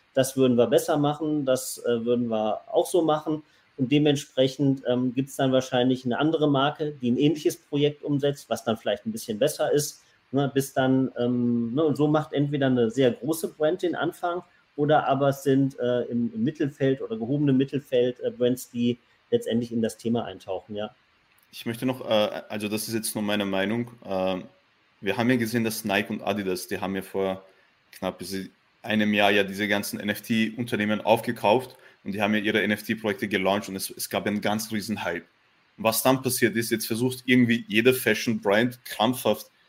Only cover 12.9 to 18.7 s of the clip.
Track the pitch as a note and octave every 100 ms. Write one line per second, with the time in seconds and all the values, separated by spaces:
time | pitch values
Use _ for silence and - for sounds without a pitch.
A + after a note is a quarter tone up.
12.9 | B2+ C3 - C3+ D#3+ G3 - D#3 F#3 F3
13.9 | - D#3 - F3 F3 - _ _ - D3
14.9 | D3+ - C3+ C#3 C3+ C#3+ C3+ C3+ - B2
15.9 | B2 A#2+ A#2+ A#2 A2+ A#2+ D#3 C#3+ - C3+
16.9 | C3+ A#2 A2+ A2+ C#3+ C#3+ C3 C#3 C#3 -
17.9 | B2 B2 B2 B2 A2+ B2 B2+ -